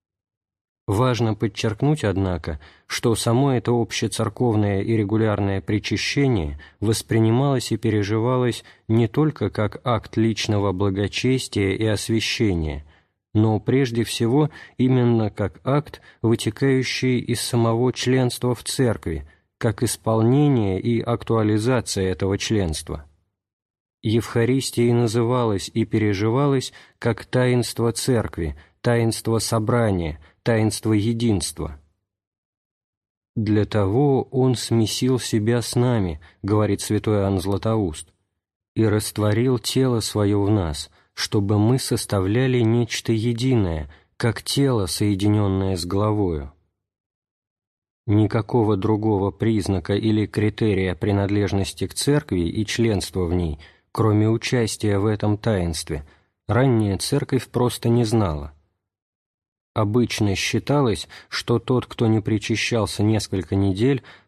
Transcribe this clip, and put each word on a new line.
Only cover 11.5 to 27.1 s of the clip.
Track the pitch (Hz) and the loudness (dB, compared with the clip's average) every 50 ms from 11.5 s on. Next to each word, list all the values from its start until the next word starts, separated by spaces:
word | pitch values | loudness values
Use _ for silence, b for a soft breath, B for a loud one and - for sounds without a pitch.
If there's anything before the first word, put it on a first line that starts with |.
| - 107 98 95 95 | -2 0 0 0 0
и | - 110 | 0 0
освящения – | 110 107 101 - - 113 110 - - - - 117 101 90 85 78 76 71 71 71 b b b b b b b b _ - | -2 -2 -2 -2 -2 -2 -2 -2 -2 -2 0 0 0 0 0 -2 -4 -6 -8 -12 b b b b b b b b _ 0
но | 107 107 110 110 104 | 2 2 4 2 0
прежде | 107 - 123 135 139 117 117 117 110 | 0 0 0 2 0 0 0 -2 -2
всего | - - - 117 113 127 147 156 147 B B B B B B | -2 -2 -2 0 2 2 2 2 0 B B B B B B
именно | 127 127 127 123 123 120 117 113 107 101 | 2 4 4 4 4 4 4 4 2 0
как | - - 101 92 - - - | -2 -2 -4 -4 -6 -6 -2
акт, | 127 135 147 147 - - - B B B B B | 0 0 0 0 -4 -8 -20 B B B B B
вытекающий | 110 117 117 - 117 - - 135 135 131 131 123 - - - 131 127 123 117 | 0 0 0 0 -4 -2 0 2 2 2 2 0 -2 -4 -2 0 0 0 0
из | - - 117 - - | -2 -2 -4 -4 -4
самого | - - 117 113 113 113 117 127 127 - | -2 0 2 2 2 2 2 0 0 -2
членства | - - 127 131 131 127 120 - - - 123 120 | -2 0 0 2 2 2 0 -2 -2 -2 -2 -2
в | - - | -4 -6
церкви, | - - - 131 117 98 - - - 80 73 71 b b b b b b - | -6 -2 0 0 0 0 -2 -4 -6 -6 -6 -8 b b b b b b -4
как | - 113 104 - 120 | -2 -2 -2 0 -2
исполнение | 107 - - - 113 110 110 113 120 131 143 147 147 135 117 104 98 92 92 | -4 -4 -4 -2 0 2 2 4 4 4 4 4 4 2 2 0 0 -2 -2
и | - 120 117 113 113 | -2 -2 -2 -2 -2
актуализация | 120 117 113 - - 117 113 107 107 107 107 110 127 131 117 - - - 101 95 | -2 -4 -4 -2 0 0 2 2 2 2 2 2 0 0 0 -2 -4 -4 -2 -2
этого | 92 90 - 98 95 101 101 | -2 -2 -2 -2 -2 -2 -2
членства. | - - 113 104 92 80 78 - - 78 76 76 - - _ _ _ _ _ _ _ _ _ _ _ _ _ _ _ _ _ _ - | -2 -2 0 0 0 0 -2 -4 -6 -10 -10 -10 -12 -16 _ _ _ _ _ _ _ _ _ _ _ _ _ _ _ _ _ _ -2
Евхаристия | 110 107 117 107 - - 120 117 120 131 135 123 - - 120 120 | 0 0 0 0 0 0 0 2 2 2 0 -2 -2 0 2 2
и | 120 120 | 4 4
называлась | 120 120 113 110 120 117 117 127 127 120 110 101 95 - - - | 2 2 2 0 0 0 0 0 0 0 0 -2 -2 -4 -4 -4
и | 113 110 | -4 -2
переживалась | - - 110 107 104 101 92 107 113 117 135 147 143 139 131 127 - - B B B B B | 0 0 0 2 0 0 0 0 0 2 2 2 2 2 0 -2 -6 -10 B B B B B
как | - 117 | -2 -2